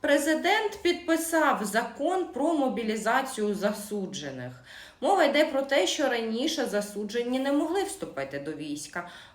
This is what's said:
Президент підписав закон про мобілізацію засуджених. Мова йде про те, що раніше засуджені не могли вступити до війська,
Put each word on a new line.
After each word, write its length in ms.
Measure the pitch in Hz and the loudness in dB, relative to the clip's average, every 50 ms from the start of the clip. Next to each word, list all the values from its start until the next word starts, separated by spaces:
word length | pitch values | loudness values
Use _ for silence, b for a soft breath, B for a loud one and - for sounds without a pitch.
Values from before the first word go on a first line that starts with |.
Президент 800 | - 294 285 294 277 320 311 - - 349 403 440 440 415 - - | 4 4 4 4 4 2 0 2 4 2 2 4 2 0 -4 0
підписав 800 | - 349 349 - - - 330 320 330 - - 320 302 285 254 190 214 | 0 0 0 0 2 0 0 2 2 2 2 4 4 4 2 2 -2
закон 640 | 196 190 220 240 233 - - 277 320 370 381 349 | 0 0 0 -2 -2 -6 -2 0 0 2 0 -2
про 280 | - - 254 277 320 339 | -2 -2 0 2 2 2
мобілізацію 1000 | 302 269 254 202 208 233 214 214 220 190 214 233 262 269 262 - - 208 208 202 | 2 2 0 0 -2 -2 -2 -2 0 0 2 2 2 0 0 -4 -2 0 0 0
засуджених. 1000 | 175 180 214 208 - - - 208 208 190 170 - 139 147 143 131 127 123 123 127 - B B B B B B B B | 0 0 -2 -2 -2 -6 -6 -4 -4 -4 -6 -8 -8 -8 -8 -8 -8 -10 -10 -12 -14 B B B B B B B B
Мова 220 | 240 294 403 381 330 | 2 2 6 6 6
йде 220 | 277 - 294 311 | 6 6 4 2
про 160 | 302 - 269 | 4 2 -2
те, 260 | 269 269 277 294 381 349 | 0 2 2 2 4 2
що 220 | - - 302 262 | 2 0 0 0
раніше 560 | 247 226 226 226 220 226 262 320 311 - 254 | 0 0 -2 -2 -2 -2 -2 -2 0 -2 -2
засуджені 720 | 208 190 208 202 208 - 202 214 208 - 240 240 247 247 262 | 0 0 -2 -2 -2 -6 -8 -8 -4 -2 -2 -2 0 -2 0
не 120 | 269 277 | 0 2
могли 320 | 285 294 330 320 339 403 370 | 2 2 2 2 0 0 0
вступити 560 | - - - - 156 - - 139 135 - 143 | -2 -4 -8 -10 -8 -6 -8 -8 -6 -6 -8
до 120 | 143 156 156 | -6 -6 -8
війська, 560 | 143 151 151 147 147 - - - 175 175 175 B B B B B | -6 -6 -6 -6 -8 -8 -8 -8 -10 -10 -10 B B B B B